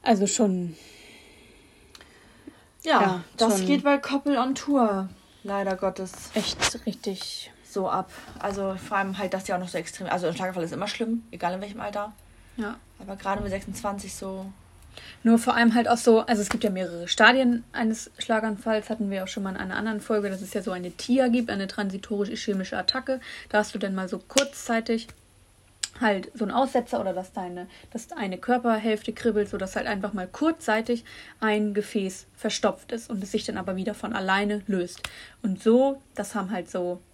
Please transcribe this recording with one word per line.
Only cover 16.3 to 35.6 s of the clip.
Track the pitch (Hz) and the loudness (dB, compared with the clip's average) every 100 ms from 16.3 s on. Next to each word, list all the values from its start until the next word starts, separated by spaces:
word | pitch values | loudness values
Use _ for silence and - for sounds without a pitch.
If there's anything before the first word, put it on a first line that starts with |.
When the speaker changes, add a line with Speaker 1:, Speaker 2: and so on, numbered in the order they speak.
| 220 | 0
Speaker 1:
es | 202 | 2
gibt | 233 220 | 0 0
ja | |
mehrere | 185 180 170 175 | 0 -4 -6 -4
Stadien | - 220 262 247 240 - | 8 8 10 4 2 -2
eines | - 226 220 - - | -2 0 0 -8 -12
Schlaganfalls, | - 220 220 202 226 220 208 | 0 0 0 -2 0 0 0
hatten | 220 202 | -4 -2
wir | 196 | -2
auch | 190 | -4
schon | - | -4
mal | 190 | -4
in | 190 | -4
einer | 190 185 | -4 -4
anderen | 214 214 | -2 -4
Folge, | - 214 202 | 0 0 0
dass | 190 | -4
es | 196 | -6
ja | 208 | -4
so | 196 | -4
eine | 180 180 | -6 -8
tia | - - 254 254 | -8 2 4 6
gibt, | 240 233 | 4 2
eine | 202 190 | -4 -4
transitorisch-ischämische | - 196 190 - 202 202 226 - 196 185 - | -4 -4 -4 -4 -2 -2 -4 -2 -2 -2 -4
Attacke. | 180 262 254 262 - - - | -4 -4 -4 -6 -6 -16 0
Da | 214 | 0
hast | 214 | 0
du | 208 | -4
dann | 196 190 | -4 -4
mal | 185 | -4
so | 190 | -8
kurzzeitig | - 269 277 - - 226 226 226 - - _ _ _ _ _ _ - - | 2 2 2 -4 -2 -2 0 -4 -4 -20 _ _ _ _ _ _ -10 0
halt | 220 196 - | 0 0 -4
so | - | -6
einen | 202 | 0
Aussetzer | - 269 247 - 240 | 2 2 0 0 -4
oder | 190 | -2
dass | 180 185 | -4 -6
deine, | - 180 180 180 - - | -8 -8 -10 -12 -16 -14
dass | 226 - | -14 -12
eine | 330 196 180 | -6 -6 -4
Körperhälfte | - 247 240 220 220 214 - | 0 2 2 2 0 -2 -4
kribbelt, | 220 233 208 202 | -2 0 2 -2
so | 202 | -4
dass | 190 196 | -4 -4
halt | - | -4
einfach | 208 202 | -4 -4
mal | 202 185 | -6 -8
kurzzeitig | - 311 320 - 220 226 233 - - - - | 0 0 0 0 0 0 -4 -4 -20 -20 -2
ein | 220 214 208 | 0 2 2
Gefäß | 202 208 214 190 190 - - | 0 -2 -2 -2 -6 -18 -6
verstopft | 214 - 208 190 - | -4 2 0 0 -8
ist | 233 - | -10 -6
und | 214 | -6
es | 202 | -2
sich | 220 - | -4 -4
dann | 196 | -6
aber | 185 185 | -4 -4
wieder | 190 | -4
von | 208 208 | -4 -4
alleine | 214 190 190 208 208 196 | -2 0 2 2 -2 0
löst. | 190 180 - - - - - | -2 -2 -8 -14 -14 -20 -6
Und | 214 185 | -4 2